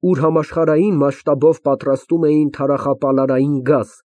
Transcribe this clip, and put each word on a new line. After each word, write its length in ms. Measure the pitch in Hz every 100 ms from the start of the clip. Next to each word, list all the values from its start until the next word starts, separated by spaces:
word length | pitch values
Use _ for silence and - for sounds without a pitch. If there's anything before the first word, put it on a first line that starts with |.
ուր 160 | 180 170
համաշխարհային 760 | 156 160 147 165 160 156 202 170
մասշտաբով 640 | 139 135 - 143 147 156
պատրաստում 640 | 143 135 139 135 - 170
էին 240 | 156 151 147
թարախապալարային 1080 | - 139 139 139 139 139 135 135 131 139 143
գազ 300 | 127 139 107 - _